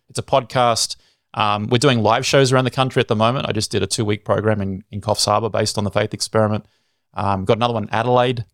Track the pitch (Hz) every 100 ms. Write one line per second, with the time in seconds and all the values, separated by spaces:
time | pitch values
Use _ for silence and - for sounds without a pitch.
0 | _ - - 135 120 131 120 113 - -
1 | _ _ _ - 107 104 107 120 143 120
2 | 104 117 - 143 131 131 127 - 131 -
3 | 117 107 113 135 - 107 107 98 98 -
4 | 104 104 - 101 107 107 98 95 - 104
5 | 101 104 - 104 110 107 107 - 101 107
6 | 104 107 - 113 107 107 - _ _ _
7 | _ - 101 98 95 110 120 117 104 107
8 | 120 123 123 120 -